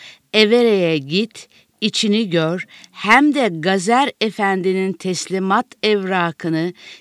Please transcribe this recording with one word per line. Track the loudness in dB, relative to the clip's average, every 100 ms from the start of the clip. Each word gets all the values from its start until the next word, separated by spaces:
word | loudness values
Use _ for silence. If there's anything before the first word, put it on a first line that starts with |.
| -20 -20 _
Evere'ye | 2 4 4 4 2 2 0
git, | -2 -2 -2 -8 -20 _ _ -6
içini | -4 0 0 0 0
gör, | 0 0 -4 -8 -20 -20
hem | -6 2 4 4
de | 2 -2
Gazer | -2 -2 0 2 0 0 -2
Efendi'nin | -6 -2 -2 0 0 0 -2
teslimat | -4 -6 -6 -4 -4 0 0 -2 -4
evrakını | 0 0 0 -2 -2 -4 -4 -2 -2 -6 -18 -20